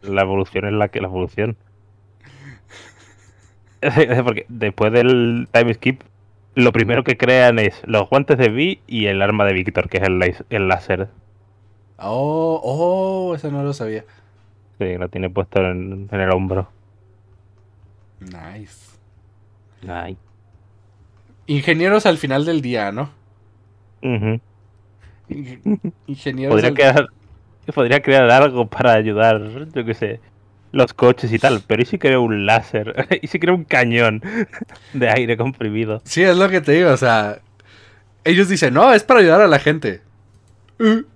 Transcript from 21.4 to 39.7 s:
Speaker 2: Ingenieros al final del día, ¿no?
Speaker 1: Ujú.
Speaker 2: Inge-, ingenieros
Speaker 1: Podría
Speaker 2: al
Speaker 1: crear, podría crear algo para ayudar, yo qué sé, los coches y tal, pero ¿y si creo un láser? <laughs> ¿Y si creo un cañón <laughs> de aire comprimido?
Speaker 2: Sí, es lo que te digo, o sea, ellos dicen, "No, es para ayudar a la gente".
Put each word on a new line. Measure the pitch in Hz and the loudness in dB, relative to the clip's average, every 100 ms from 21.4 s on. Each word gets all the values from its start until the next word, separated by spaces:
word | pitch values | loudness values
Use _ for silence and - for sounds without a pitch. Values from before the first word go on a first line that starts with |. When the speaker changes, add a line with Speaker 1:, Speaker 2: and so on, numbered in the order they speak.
| - | -6
Speaker 2:
Ingenieros | 143 143 160 180 214 208 | -4 -2 0 2 0 0
al | 160 | -2
final | 147 135 | -2 -4
del | 156 165 | -2 -4
día, | 127 120 101 | -4 -4 -6
¿no? | 104 143 - _ _ _ _ _ _ _ _ | -6 -10 -12 _ _ _ _ _ _ _ _
Speaker 1:
Ujú. | - 120 107 113 _ _ _ _ _ _ - _ _ | -6 -4 -4 -6 _ _ _ _ _ _ -20 _ _
Speaker 2:
Inge-, | 143 131 127 202 208 185 - - | -16 -14 -10 -6 -6 -8 -14 -16
ingenieros | 139 143 131 135 | -12 -10 -6 -2
Speaker 1:
Podría | 110 120 | 0 0
Speaker 2:
al | |
Speaker 1:
crear, | 139 139 131 131 _ _ - _ _ - | 4 4 4 -2 _ _ -20 _ _ -10
podría | 147 120 139 | -2 0 0
crear | 139 135 123 | 4 4 6
algo | 127 143 127 110 | 6 4 2 -4
para | - 123 | 0 2
ayudar, | 110 110 104 113 110 107 120 156 | 4 2 2 2 2 -2 -14 -10
yo | 143 | -8
qué | 113 | -6
sé, | 113 107 113 _ _ _ _ _ | -6 -6 -8 _ _ _ _ _
los | 135 123 | 0 0
coches | - 123 127 120 | 4 2 4 0
y | 113 | 0
tal, | 139 117 - | 0 0 -2
pero | 107 | -2
¿y | 123 | -2
si | 202 | 0
creo | 143 131 | 0 2
un | 117 107 101 | 2 -2 2
láser? | 110 - 113 107 - 131 | 0 0 -6 -6 -6 -4
<laughs> | 175 | -4
¿Y | 156 | -4
si | - | -4
creo | 165 | 0
un | 185 | -2
cañón | 156 143 123 117 117 107 180 220 208 - | 0 0 2 2 2 0 -8 -8 -8 -10
<laughs> | - - _ | -18 -20 _
de | 139 120 | -2 0
aire | 113 131 113 | 2 0 -2
comprimido? | 120 131 113 107 110 107 | -4 -4 -6 -4 -6 -8
Speaker 2:
Sí, | - - | -8 0
es | 185 175 | 2 4
lo | 190 | 2
que | 185 | 0
te | 139 | 2
digo, | 151 175 | 2 4
o | 131 | 2
sea, | 113 113 104 104 _ _ _ _ _ _ _ _ | 2 0 0 -8 _ _ _ _ _ _ _ _
ellos | - 180 196 | 0 2 2
dicen, | 185 147 | 0 0
"No, | 127 240 | 4 6
es | 226 | 4
para | - 247 | 4 4
ayudar | 180 170 | 6 6
a | 208 | 6
la | 143 | 4
gente". | - | 2